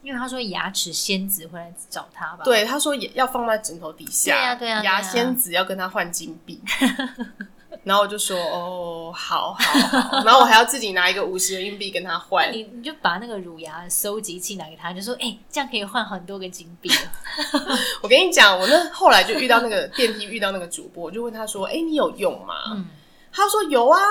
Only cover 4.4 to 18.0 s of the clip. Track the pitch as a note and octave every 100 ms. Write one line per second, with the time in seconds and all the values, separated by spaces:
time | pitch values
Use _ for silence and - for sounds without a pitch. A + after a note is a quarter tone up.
4.4 | B3+ A#3+ A#3 A3 G3+ F#3+ G3 F#3 B3 B3
5.4 | F3+ E3+ F#3+ F#3+ F#3 G#3 F3 F3 E3 D#3+
6.4 | - D#3 - - B3+ B3+ B3+ - A3+ -
7.4 | G3+ - _ - G3 G3+ G3+ G#3 - F#3
8.4 | E3+ F3 F3 F3+ E3+ E3 E3 E3+ - E3
9.4 | E3 F#3+ - C#4+ G#3+ C4+ - C4+ A3 B3+
10.4 | B3 A3+ A#3+ C#4 A3 F#3 F3+ F#3+ F3+ F#3
11.4 | F3+ F#3+ G3 G3+ G3 F3+ F3+ E3+ - F#3
12.4 | D3+ A3 A3 A#3+ A#3+ D#4 F#3 F3 A#3+ G#3+
13.4 | F3+ D#3+ D#3+ D#3 F3 - G#3 G#3+ G#3 F#3
14.4 | - G3 D#3 D#3+ E3+ F3+ G3+ B3 B3 -
15.4 | - D4 C#4 A3+ G3 A#3 G3+ F#3+ F3+ G3
16.4 | F#3 F3+ E3+ F3 F3 - - - - -
17.4 | C#4 C#4+ C#4+ - - -